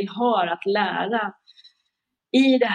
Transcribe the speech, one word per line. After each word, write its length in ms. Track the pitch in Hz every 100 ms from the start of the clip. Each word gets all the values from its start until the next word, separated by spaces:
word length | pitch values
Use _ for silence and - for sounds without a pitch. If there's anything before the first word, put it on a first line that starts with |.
vi 40 | 196 185
har 280 | 240 208 170
att 180 | 170 196
lära 680 | 202 190 170 190 226 202 - _ _ _ _ _ _ _ _ - 254 269
i 120 | 254
det 160 | 233